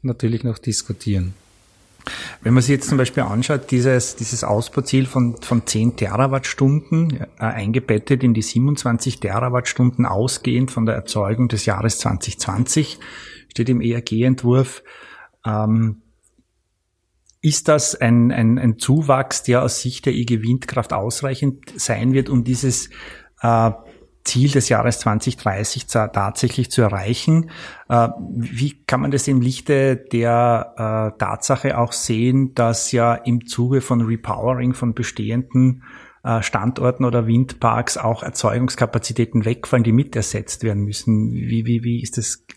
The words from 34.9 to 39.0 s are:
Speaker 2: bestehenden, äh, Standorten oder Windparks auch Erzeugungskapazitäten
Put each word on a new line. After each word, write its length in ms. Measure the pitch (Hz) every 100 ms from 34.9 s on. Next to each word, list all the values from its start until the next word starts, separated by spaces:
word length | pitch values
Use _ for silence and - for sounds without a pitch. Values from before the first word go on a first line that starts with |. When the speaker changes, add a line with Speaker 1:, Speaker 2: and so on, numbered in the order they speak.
Speaker 2:
bestehenden, 880 | 113 117 - 107 117 127 127 127 127 - - - _
äh, 180 | - 113
Standorten 640 | 107 117 110 131 127 127
oder 220 | 127 120 113
Windparks 720 | 117 127 - 117 113 120 -
auch 240 | 113 113
Erzeugungskapazitäten 1200 | - - 113 117 123 - 117 120